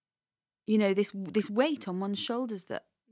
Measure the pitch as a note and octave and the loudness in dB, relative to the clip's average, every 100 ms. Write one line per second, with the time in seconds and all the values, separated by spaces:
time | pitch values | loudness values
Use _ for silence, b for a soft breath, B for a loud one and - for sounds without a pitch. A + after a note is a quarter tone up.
0 | _ _ _ _ _ _ - G#3+ G3+ G3 | _ _ _ _ _ _ 0 4 4 4
1 | G#3 G3 F#3+ G#3+ G3+ G#3 D4 D4+ - F3+ | 0 -2 -2 0 0 2 2 0 -4 -4
2 | G3 G3+ - A#3 B3+ G3+ - - - _ | -2 -4 -2 -2 -2 -6 -8 -10 -10 _
3 | _ | _